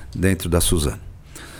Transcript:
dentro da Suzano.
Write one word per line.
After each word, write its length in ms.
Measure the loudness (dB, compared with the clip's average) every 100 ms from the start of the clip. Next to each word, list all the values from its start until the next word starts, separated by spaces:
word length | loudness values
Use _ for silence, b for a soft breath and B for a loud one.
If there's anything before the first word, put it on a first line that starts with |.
| B
dentro 360 | 0 2 2 2
da 100 | 4
Suzano. 400 | 4 4 2 -2 -10 -16 B B B